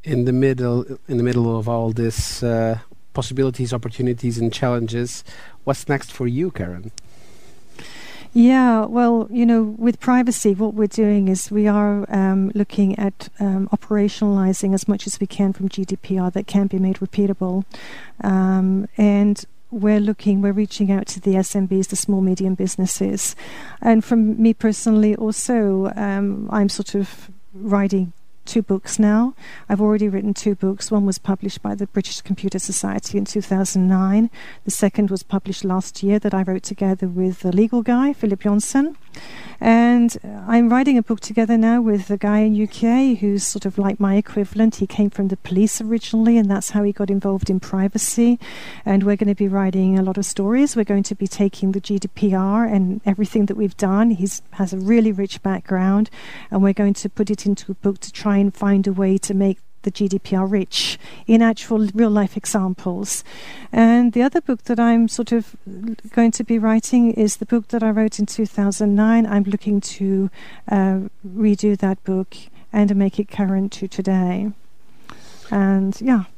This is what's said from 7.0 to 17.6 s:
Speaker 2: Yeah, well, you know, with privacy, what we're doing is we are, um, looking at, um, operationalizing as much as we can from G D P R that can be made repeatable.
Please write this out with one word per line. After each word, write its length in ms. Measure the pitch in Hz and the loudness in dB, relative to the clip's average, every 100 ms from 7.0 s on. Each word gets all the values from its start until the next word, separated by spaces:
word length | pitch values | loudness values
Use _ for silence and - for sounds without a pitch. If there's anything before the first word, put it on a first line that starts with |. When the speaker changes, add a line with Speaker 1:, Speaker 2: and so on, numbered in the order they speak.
| - - - - - - - - - - - - - 240 | -16 -16 -16 -16 -16 -16 -16 -16 -16 -16 -16 -16 -2 6
Speaker 2:
Yeah, 500 | 240 262 254 226 214 | 6 8 6 4 2
well, 420 | 233 240 233 220 | 2 4 2 0
you 160 | 233 233 | 2 4
know, 160 | 233 214 220 | 4 2 0
with 220 | 226 233 | 0 0
privacy, 540 | - 247 247 226 220 | 2 2 2 2 0
what 200 | 190 214 | 2 0
we're 140 | 214 208 | 0 -2
doing 400 | - 208 208 190 | 2 2 4 2
is 240 | 190 - | 0 -2
we 160 | 208 208 | 0 2
are, 360 | 208 208 202 202 | 4 2 0 -2
um, 380 | 196 190 196 190 | 0 2 2 0
looking 460 | 208 202 - 196 196 | -2 -2 2 0 2
at, 300 | 202 - - - | -4 -4 -18 -6
um, 300 | 202 190 196 | -2 -2 0
operationalizing 1040 | 202 - 208 202 - 208 196 190 190 196 | -2 0 0 0 0 0 2 2 0 0
as 140 | 190 - | 0 0
much 180 | 202 - | -4 -4
as 140 | - | -6
we 80 | 196 | -8
can 240 | - 196 | -2 -2
from 160 | 196 196 | 0 -6
G 160 | - | -4
D 100 | 185 | -6
P 240 | 190 - 190 | -6 -4 -2
R 140 | 180 | -2
that 160 | 185 208 | -2 -2
can 180 | 196 196 | 0 0
be 140 | 190 | 0
made 160 | 190 190 | 0 -2
repeatable. 680 | 190 - 202 196 185 185 | -4 0 0 0 -2 -4